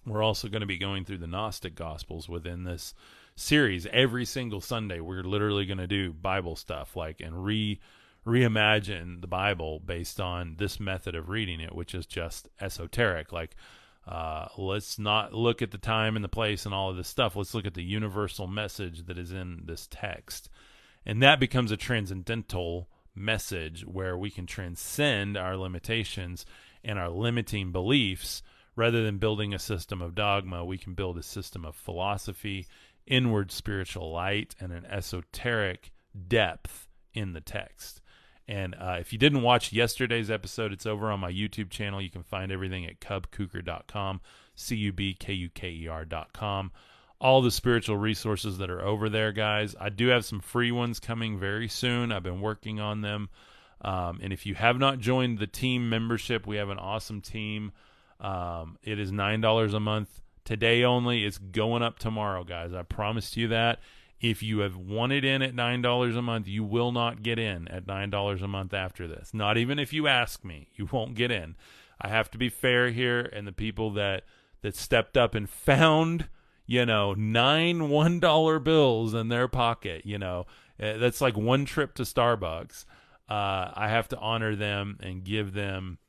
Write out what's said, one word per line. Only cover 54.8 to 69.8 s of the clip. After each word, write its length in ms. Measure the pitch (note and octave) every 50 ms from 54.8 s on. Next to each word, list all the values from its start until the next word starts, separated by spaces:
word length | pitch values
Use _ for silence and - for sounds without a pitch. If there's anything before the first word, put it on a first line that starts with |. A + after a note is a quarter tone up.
| C#3 C3+ C3+ C3
joined 400 | G#2+ A#2 B2+ C3 B2+ B2 A#2 G#2
the 80 | G#2
team 420 | G2+ - - B2+ C3 B2+ B2 A#2+ A#2
membership, 580 | A2+ A2 A2+ A2+ A#2 G#2+ - - A#2+ A2+ F#2+
we 100 | G2+ G#2
have 120 | G#2 G2+ G2
an 100 | G2 F#2+
awesome 420 | F#2 F#2+ G#2 A2 G#2 - A2 G2+
team. 500 | F#2 - - A2 G#2+ G#2+ G#2+ G#2+ G#2+ G#2 - _ _ _ _ _ _ _ _ _
Um, 580 | - G2 G2 F2+ F2 F2 E2+ E2 E2 D#2+ E2+ - _
it 160 | G#2+ G#2+ G#2
is 140 | G#2 F#2+ G2
nine 280 | G#2 G2 G2+ G#2+ A2
dollars 320 | A2 A2 A2 A2+ A2+ G#2 G2+
a 80 | G#2+
month. 400 | G#2+ G#2 G#2+ G#2+ G#2 - - - - - _ - _
Today 380 | - A2+ G#2+ A2+ A2+ A#2 A#2+ B2
only. 420 | B2 B2 B2 A#2+ B2 A#2+ A#2 G#2
It's 140 | G#2 G2+ -
going 440 | G2 F#2+ F2 G#2+ G#2+ A2+ A#2 A#2+ A#2
up 180 | A#2 A2 -
tomorrow, 420 | - A2+ A2 A2 G#2+ G2+ G2 F#2 F2+
guys. 320 | F2 F2+ E2+ E2+ E2+ F2+
I 80 | F#2 F2
promised 540 | - - - G#2+ G#2 A2 A2+ - - -
you 120 | A2 A#2 A2+
that. 300 | A2+ A2+ A#2 A#2 A#2 - - - - - - _ - -
If 200 | - A#2 A2 -
you 200 | - A2 G#2+ G#2
have 160 | G2+ G2+ F2+
wanted 480 | F#2 F#2 F#2 G#2 A2 A#2 B2+ C#3 C#3 C3+
in 180 | C3+ C3+ C3+ C3+
at 100 | C3 B2
nine 300 | B2 A#2+ A#2+ B2 B2 A#2+
dollars 320 | B2 A#2+ B2 B2 A#2+ A2+
a 80 | A#2+ A#2+
month, 240 | A#2+ A#2 A2+ G#2
you 160 | F#2+ G2 G#2+ A2
will 300 | G#2 G#2 A#2 A#2+ B2 A#2+
not 320 | A#2+ A#2 A#2 A#2 A2 G#2+
get 160 | A#2 A#2 A2+
in 260 | A2+ G#2+ G2 F2 E2
at 220 | - - F#2 F2 F#2+
nine 200 | G2 F#2+ G2 G2+
dollars 320 | G2 G2+ G2+ G2+ G2+ F#2
a 60 | F#2+
month 260 | G2 G2 F#2+ F#2+ F#2 G2+
after 360 | G2 F#2+ F#2 - - F2+ E2
this. 260 | D#2 D2+ D#2+ - -
Not 240 | A2 G#2 G2+ G#2+ A#2
even 220 | A#2 B2 C#3+ D3